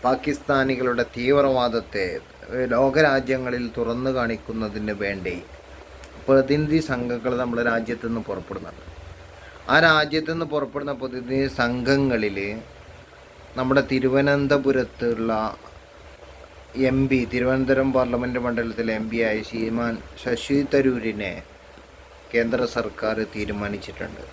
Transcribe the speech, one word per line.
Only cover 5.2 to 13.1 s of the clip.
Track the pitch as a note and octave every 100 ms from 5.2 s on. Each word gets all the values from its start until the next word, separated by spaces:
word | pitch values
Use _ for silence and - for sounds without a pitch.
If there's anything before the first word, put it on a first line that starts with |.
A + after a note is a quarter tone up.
| F#2 F2 - - - - - - - -
പ്രതിനിധി | - C3+ C3+ D3 D3+ D#3
സംഘങ്ങൾ | - B2+ A#2+ A#2+ A#2+ B2
നമ്മുടെ | B2 A#2 A#2+
രാജ്യത്ത് | A#2 A2+ A#2 A#2+
നിന്ന് | A2+
പുറപ്പെടുന്നുണ്ട്. | G#2 F#2+ F2 G2 F2 D#2 - - - - - - - - -
ആ | C#3+
രാജ്യത്ത് | E3 D#3 D3+ D#3 D#3+
നിന്ന് | E3 D#3+
പുറപ്പെടുന്ന | D3 C3 C#3 C#3+ C3
പ്രതിനിധി | C3 B2+ A#2+ C3 C3+ -
സംഘങ്ങളിൽ | A#2+ B2 B2 C#3 C#3 A#2+ G#2+ G2 G2+ G#2+ - - - - -